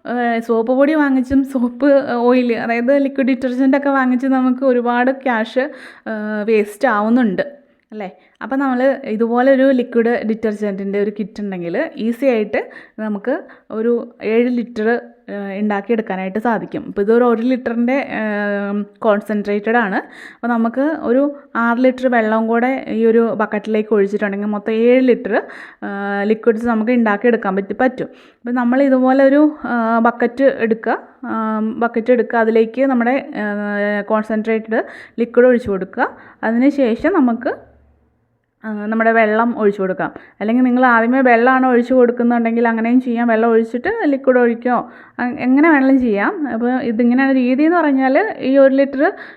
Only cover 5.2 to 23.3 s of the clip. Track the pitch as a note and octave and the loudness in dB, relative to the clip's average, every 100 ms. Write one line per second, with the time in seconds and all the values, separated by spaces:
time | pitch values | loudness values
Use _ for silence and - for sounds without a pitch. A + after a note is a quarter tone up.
5.2 | B3+ A3+ A3+ C4 C#4+ - - - - G#3+ | -2 -2 -2 -4 -4 -6 -20 -16 -10 -8
6.2 | G#3+ G#3+ G#3 A3 G#3 - C4 G#3 G#3+ A#3+ | -6 -4 0 0 0 -2 0 0 2 2
7.2 | A3+ F3+ - - _ _ _ G#3+ F#3+ - | 2 0 -6 -10 _ _ _ -14 -14 -16
8.2 | _ - A3 C4+ C#4 B3 C4+ C4 - G#3+ | _ -16 -6 -4 -2 0 0 -2 -4 -4
9.2 | A#3 A#3 C4+ C4+ C4+ B3+ A#3+ A#3 A#3 A#3+ | -2 2 4 4 4 2 0 0 0 0
10.2 | G#3+ A3 A3+ G#3 G#3 G3 G3 G3+ G#3 G#3 | -2 -4 -4 -4 -6 -6 -4 -2 -2 -4
11.2 | G3+ - G#3 F#3 E3+ F#3 D#4+ - A3 A#3 | -10 -10 -10 -8 -6 -6 -6 -4 -6 -2
12.2 | C#4+ A3+ G#3+ B3+ A#4+ - - - G#3+ G3+ | 0 0 -2 -4 -6 -12 -18 -10 -8 -6
13.2 | A3 A3+ - - - G#3+ A3+ A#3 - - | -4 -6 -8 -20 -12 -4 -2 -2 -4 -8
14.2 | G#3 A3+ B3 B3 A3 - G#3+ A#3+ A#3+ _ | -2 0 2 -2 -4 -4 -2 -2 -6 _
15.2 | - G3+ G3 G3 G#3+ G3+ G3 A3+ A3 F#3+ | -14 -10 -8 -4 -2 -2 -2 -2 -4 -6
16.2 | F#3+ G3+ A#3 G#3 F3 - - G3 G3+ A#3 | -6 -4 -2 -2 -4 -10 -6 -4 2 2
17.2 | B3 A3+ B3 B3+ B3+ A#3 A#3+ C4 - - | 4 2 0 -2 -2 -2 0 -2 -4 -6
18.2 | A3 G#3 G3+ G3+ G3+ G3+ G3+ - A#3 G3+ | -4 -4 -2 -4 -4 -6 -8 -4 0 0
19.2 | G3+ G#3 G#3 G#3 G#3+ A#3+ G#3 G#3+ - - | -2 -4 -2 -4 0 0 0 -4 -6 -14
20.2 | - - A#3 A#3 A3+ A#3+ C#4+ D#4+ A3 B3+ | -20 -8 -4 -2 -2 -2 -2 -2 0 0
21.2 | C#4+ C#4+ - - A#3 A#3 B3+ B3+ B3+ A#3+ | 0 -4 -8 -2 0 2 2 2 0 0
22.2 | G#3+ A3 A3+ A#3 B3+ C4 - G#3+ A3+ A3+ | 0 0 0 0 0 -2 -4 0 2 4
23.2 | A3+ | 2